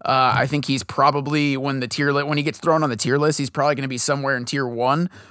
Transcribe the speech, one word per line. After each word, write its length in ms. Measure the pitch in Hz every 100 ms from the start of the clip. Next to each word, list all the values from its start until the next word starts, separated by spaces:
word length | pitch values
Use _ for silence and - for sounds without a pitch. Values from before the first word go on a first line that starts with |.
Uh, 300 | - 131 127 113
I 100 | 127
think 200 | 147 131
he's 180 | 131
probably, 720 | - - 143 143 143 151 147 135
when 240 | 139 135
the 80 | 123
tier 240 | - 143
li-, 100 | 143
when 160 | 143 147
he 60 |
gets 160 | 143 -
thrown 240 | 165 160
on 60 | 151
the 60 | 113
tier 220 | - 143
list, 200 | 151 147
he's 120 | 135
probably 240 | - 143
gonna 140 | 139 135
be 100 | 123
somewhere 380 | - 139 135 127
in 80 |
tier 240 | 120 139 127
one, 420 | 117 127 151 175 - -